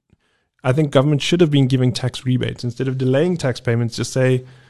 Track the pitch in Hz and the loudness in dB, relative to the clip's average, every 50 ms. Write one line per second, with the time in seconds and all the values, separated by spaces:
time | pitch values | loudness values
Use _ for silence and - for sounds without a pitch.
0 | _ _ _ _ _ _ _ _ _ _ _ _ - 127 127 156 156 143 143 139 | _ _ _ _ _ _ _ _ _ _ _ _ -2 0 0 0 0 2 2 2
1 | 135 151 151 135 - - 170 175 175 151 143 139 135 123 135 127 127 127 - - | 4 4 2 0 0 0 2 2 4 4 4 4 2 2 2 2 2 0 0 -2
2 | - 120 - - - 127 127 120 113 113 123 - - 120 117 - 131 135 131 131 | -4 -6 -6 -6 -4 -2 -2 -2 -2 -4 -6 -6 -8 -8 -6 -4 -4 -4 -4 -2
3 | 127 127 127 139 165 180 180 165 - 131 113 - - 123 117 117 120 117 - - | 0 0 2 2 2 0 -2 -2 -2 -4 -4 -4 -2 -2 0 0 -2 -2 -4 -6
4 | 120 - - 131 127 127 127 127 127 - - - - | -6 -4 -2 0 2 2 2 0 -2 -8 -20 -20 -20